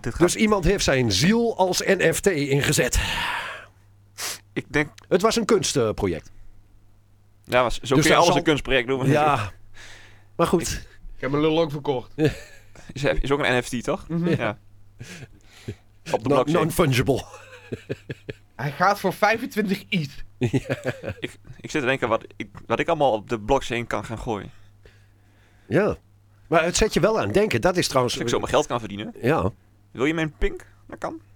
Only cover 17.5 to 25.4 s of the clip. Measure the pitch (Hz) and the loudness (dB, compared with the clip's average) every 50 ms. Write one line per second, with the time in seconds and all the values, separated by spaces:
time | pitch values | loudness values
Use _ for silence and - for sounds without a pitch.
17.5 | - - - - - - - - - - - - - - - - - - - _ | -20 -20 -14 -12 -12 -12 -10 -10 -12 -10 -10 -14 -16 -14 -14 -16 -16 -16 -20 _
18.5 | _ - 123 147 135 - 180 196 208 - - 185 170 - 214 208 226 226 254 226 | _ -8 -8 -6 -2 2 2 2 2 2 0 -4 0 2 2 2 2 0 -4 -4
19.5 | - 208 208 185 196 - - - 214 180 147 139 - - - - - - 131 110 | -2 -2 0 0 -2 -4 -4 -4 -2 -2 -2 -4 -6 -12 -12 -12 -6 -4 -2 0
20.5 | - 131 - - 135 - - 131 - - - - - - - - - - - - | 0 0 -2 -2 -6 -4 -4 -6 -6 -6 -8 -10 -8 -8 -10 -10 -10 -14 -20 -20
21.5 | - - - - - 156 127 120 135 135 131 113 113 110 - - - - 110 - | -18 -16 -10 -6 -4 -2 0 0 0 0 2 0 0 0 -2 -6 -14 -14 -14 -14
22.5 | - - - - 117 127 151 - 165 151 143 131 110 107 101 104 123 110 101 113 | -14 -16 -6 -2 -2 0 0 0 0 2 2 2 2 0 -2 -4 -6 -4 0 0
23.5 | 135 131 - - 120 117 120 - - 107 104 - 117 104 - 131 107 98 - - | 0 0 0 -2 -4 -4 -4 -4 -4 -6 -6 -6 -10 -8 -6 -6 -6 -6 -6 -10
24.5 | - - - - - _ - - - - - _ _ _ _ _ _ _ | -16 -20 -20 -20 -20 _ -20 -20 -20 -20 -20 _ _ _ _ _ _ _